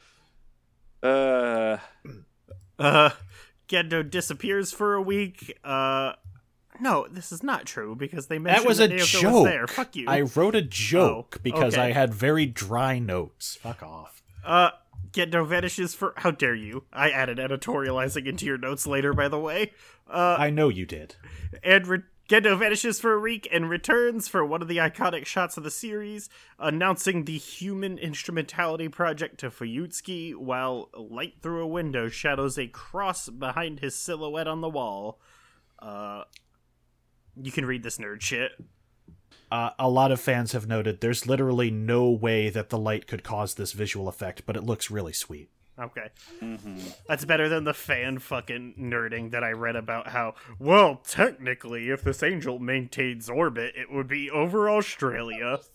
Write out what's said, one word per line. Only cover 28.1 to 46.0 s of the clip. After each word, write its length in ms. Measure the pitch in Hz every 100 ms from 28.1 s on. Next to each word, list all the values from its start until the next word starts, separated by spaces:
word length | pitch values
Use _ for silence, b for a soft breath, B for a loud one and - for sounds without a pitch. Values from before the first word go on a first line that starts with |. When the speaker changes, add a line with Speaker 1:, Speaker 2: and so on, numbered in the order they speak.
| 147 - 165 147 - 170 160 160
Speaker 2:
project 500 | - 170 151 156 -
to 100 | 127
Fuyutsuki, 840 | - 117 123 175 - - 175 165
while 540 | 101 131 127 131 123 - 123
light 380 | 110 117 165 -
through 200 | 165 165
a 40 | 165
window 420 | 170 156 131 117
shadows 500 | - 151 139 139 135
a 80 | 120
cross 600 | - - 185 196 175 -
behind 520 | 123 135 165 170 143
his 140 | 135
silhouette 540 | - - 156 151 156 160
on 140 | 160
the 60 | 160
wall. 500 | 147 117 98 104 - b b b b b _
Uh, 460 | 110 101 104 104 - - _ _ _ _ _ _ _ _ _ 139
you 120 | 135
can 140 | 151 127
read 160 | 127
this 160 | 113 -
nerd 240 | 104 107
shit. 300 | - 120 127 - - _ _ _ - - _ b _
Speaker 3:
Uh, 200 | 117 117 -
a 100 | 131
lot 220 | 127 135
of 80 | 127
fans 340 | - 123 117
have 140 | 123 107
noted 340 | 110 110 90
there's 240 | 117 123 120
literally 440 | 135 131 123 117
no 380 | 107 110 120 123
way 380 | 113 113 110 107
that 220 | 110 104
the 80 | 113
light 280 | 110 107 -
could 160 | 104
cause 320 | - 104 101
this 180 | - 98
visual 360 | 98 104 104 95
effect, 360 | - 95 - -
but 100 | 104
it 60 |
looks 260 | 113 113 -
really 220 | 104 82
sweet. 380 | - - 76 - _ _ -
Speaker 2:
Okay. 300 | 120 120